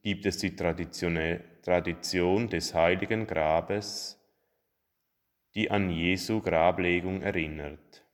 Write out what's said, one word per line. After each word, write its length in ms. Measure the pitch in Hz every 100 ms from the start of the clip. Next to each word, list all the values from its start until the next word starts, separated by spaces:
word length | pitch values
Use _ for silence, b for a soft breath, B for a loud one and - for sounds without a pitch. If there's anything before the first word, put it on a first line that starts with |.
gibt 240 | 104 98
es 140 | 101 92
die 180 | 95 -
Traditione-, 1040 | 85 82 82 - 90 82 80 85 - -
Tradition 880 | - 90 87 82 - 90 87 98 117
des 240 | 87 82
Heiligen 540 | 85 82 92 95 90 -
Grabes, 920 | 82 78 80 85 101 104 - - - _ _ _ _ _ _ _ _ _ _ _ _ _
die 160 | - -
an 200 | 104 95
Jesu 500 | 82 87 92 - 110
Grablegung 800 | 95 82 85 85 87 87 92 95
erinnert. 880 | 98 90 78 76 73 78 _ - _